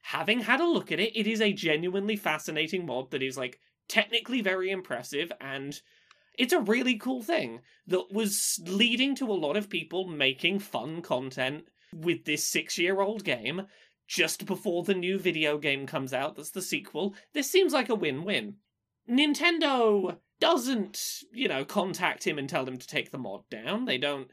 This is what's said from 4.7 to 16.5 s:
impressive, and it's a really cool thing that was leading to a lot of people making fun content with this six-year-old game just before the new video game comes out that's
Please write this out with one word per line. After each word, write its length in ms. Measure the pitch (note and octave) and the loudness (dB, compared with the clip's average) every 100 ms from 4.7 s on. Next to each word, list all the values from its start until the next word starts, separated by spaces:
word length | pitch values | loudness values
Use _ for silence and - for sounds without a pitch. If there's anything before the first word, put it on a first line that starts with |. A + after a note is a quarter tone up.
impressive, 600 | F#3+ F#3 B2 B2+ C#3+ E3 - | -4 -4 -8 -4 -4 -4 -6
and 400 | C3+ C3+ C#3 - _ _ _ - _ - | -8 -8 -8 -10 _ _ _ -20 _ -2
it's 140 | B3+ | 2
a 60 | F4+ | 4
really 360 | G#3+ A#3+ B3+ A3+ | 4 2 2 0
cool 240 | B3+ B3+ | -2 -4
thing 380 | A3 E4+ C3 A2+ _ _ - | 0 -2 -2 -8 _ _ -2
that 260 | F3+ - | -2 0
was 480 | G3+ G#3+ G3+ - - E3+ | 0 0 2 0 -2 -2
leading 480 | G3 A#3+ A#3 C4+ C4 | 2 4 4 2 2
to 140 | C4 | 0
a 40 | |
lot 220 | F#3+ D3+ F#3+ | 0 0 0
of 140 | G#3 | -2
people 380 | F3 D3+ F3 F#3 | -6 -4 -4 -4
making 500 | D3+ C3+ C3+ E3+ G3 | 2 2 4 0 0
fun 460 | G3 A#2+ B2 E3 | -4 -6 -6 -8
content 600 | E3+ B2+ C3+ C3+ C3 D3+ - _ _ | -2 -2 -2 -2 -2 -2 -12 _ _
with 320 | E3 E3 D3 - | -4 -2 0 0
this 180 | D3 - | -2 0
six-year-old 760 | F3+ D3+ - E3+ F#3+ G3 A3 | -2 -2 0 2 4 2 0
game 440 | F3+ A#2+ A2+ E3+ G3 _ _ _ _ | -2 -2 -2 -4 -8 _ _ _ _
just 380 | - D#3+ - G3 | 0 0 0 -4
before 360 | F#3+ G#3+ F3 | -4 -2 -2
the 120 | E3+ F#3 | 0 0
new 240 | F3 F#3+ | 2 0
video 380 | F#3 D#3+ D3+ D3+ | 0 2 2 2
game 260 | D3 C#3 C3+ | 0 -2 -2
comes 280 | D3 C3 | -4 -2
out 220 | C3 D3 D3+ | -2 -4 -6
that's 160 | D#3 | -10